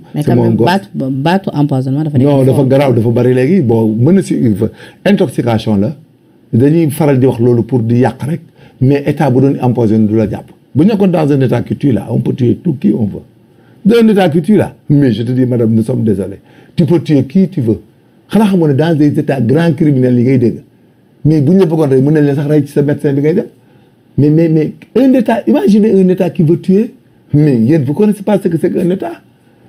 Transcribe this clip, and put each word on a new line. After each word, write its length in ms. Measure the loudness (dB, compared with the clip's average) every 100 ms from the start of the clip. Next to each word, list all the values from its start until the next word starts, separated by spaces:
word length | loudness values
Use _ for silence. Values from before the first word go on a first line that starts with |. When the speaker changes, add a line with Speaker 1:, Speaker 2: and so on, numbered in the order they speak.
| -6
Speaker 1:
Mais 60 | -6
Speaker 2:
C'est 80 | -2
Speaker 1:
quand 60 | 0
Speaker 2:
mon 60 |
Speaker 1:
même, 120 | 0
Speaker 2:
gosse. 120 | 0 0
Speaker 1:
baatu, 200 | -2 -4
baatu 540 | -8 -6 -4 -2 -2 -2
empoisonnement 520 | -2 -2 -2 -2 -4
dafa 140 | -2 0
nekk 100 | 2
Speaker 2:
Non, 140 | 2
dafa 80 | 2
Speaker 1:
fort. 120 | 2 2
Speaker 2:
garaaw, 260 | 2 2
dafa 160 | 0 0
bari 240 | 0 2
léegi. 280 | 2 2 0
Bon, 260 | 2 0 0
mën 260 | 0 2
na 80 | 2
si, 140 | 0 -2 -2 -2 -4 -6 -20 -6
intoxication 720 | -2 0 0 -2 -2 -2 -2 -2
la. 180 | -2 -6 -18 _ _ _ _
Dañuy 360 | 0 2 2 0
faral 280 | 0 0 2
di 60 |
wax 140 | 0 2
loolu 240 | 0 0
pour 160 | 0 -2
di 160 | 0 0
yàq 220 | 0 -2
rek. 180 | -8 -8 -10 _ -20 -2
Mais 240 | 0 0
état 240 | -2 -2 0
bu 120 | 2
doon 140 | 0 0
empoisonné 460 | -2 0 0 2 0
du 80 |
la 140 | 0 -2
jàpp. 160 | -6 -14 -20 _
Bu 80 | 0
ñu 60 | 0
nekkoon 160 | 2 0
dans 200 | 0 0
un 100 | 0
état 200 | 0 -2
qui 140 | -4
tue 160 | -4 -2
là, 160 | -2 -2
on 100 | -4
peut 140 | -4
tuer 220 | -2 -2 0
tout 100 | -4 -2
qui 140 | -2 -2
on 60 |
veut. 140 | -4 -8 -16 _ _ _ _ _
Dans 120 | 0 4
un 100 | 4
état 220 | 2 2
qui 120 | 0
tue 140 | 2
là, 180 | 0 0 -6 -2
mais 220 | 2 2
je 120 | 0
te 80 | -2
dis, 140 | -2
madame, 260 | 0 0 0
nous 100 | 0
sommes 200 | -2 -2
désolés. 360 | -2 -2 -6 -12 _ -20 -8
Tu 100 | -2
peux 140 | 0 0
tuer 220 | 0 0
qui 240 | 0 0 0
tu 100 | -2
veux. 200 | -4 -4 -8 _ _ _ -4
Xanaa 160 | 0 2
xamoon 200 | 2 0
ne 40 |
dans 240 | 0 0 0
des 200 | 0 0
états 220 | -2 -2
grands 300 | 0 0 0
criminels 440 | 0 0 2 2 2
yi 40 |
ngay 140 | 2 2
dégg. 180 | 0 -4 -12 _ _ _ _ _
Mais 160 | 0 2
bu 100 | 2
ñu 80 | 2
la 60 |
bëggoon 240 | 2 0 0
rey, 120 | 2
mën 100 | 2
nañ 140 | 2
la 100 | 0
sax 120 | 0 0
rey 140 | 0
ci 60 | 0
sa 100 | -2
médecin 300 | -2 -2 -2
bi 80 | -2
ngay 120 | 0
dem. 120 | -2 -4 -12 _ _ _ _ _ 0
Mais, 120 | 2
mais, 180 | 2 2
mais 240 | 0 -2 -8 -4
un 180 | 0 2
état, 280 | 2 0 -2 0
imaginez 440 | 0 2 2 2 2
un 60 | 2
état 220 | 0 -2
qui 140 | 0
veut 160 | 0 0
tuer. 340 | 0 0 -2 -8 _ _ _
Mais 240 | 0 2 2
yéen, 240 | 2 0
vous 80 | 0
connaissez 300 | 0 0 -2
pas 160 | -2 -2
ce 80 | -2
que 100 | -2
c'est 140 | -2
qu'un 180 | -2 -2
état. 320 | -4 -8 -14 _ _ _ _